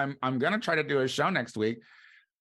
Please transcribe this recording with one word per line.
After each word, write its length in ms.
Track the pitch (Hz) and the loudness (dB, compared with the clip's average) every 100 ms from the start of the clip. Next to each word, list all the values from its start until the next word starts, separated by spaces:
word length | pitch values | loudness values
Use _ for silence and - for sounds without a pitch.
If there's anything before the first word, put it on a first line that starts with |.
I'm, 140 | 139 139 | -2 -2
I'm 160 | 131 127 | -2 0
gonna 220 | 151 214 | 0 0
try 160 | 185 160 | 0 0
to 80 | |
do 160 | 143 139 | 2 2
a 80 | 131 | 2
show 220 | 139 165 | 2 0
next 260 | 165 113 110 | 0 -2 0
week. 240 | 107 117 - - - - _ _ | -2 -2 -10 -20 -20 -20 _ _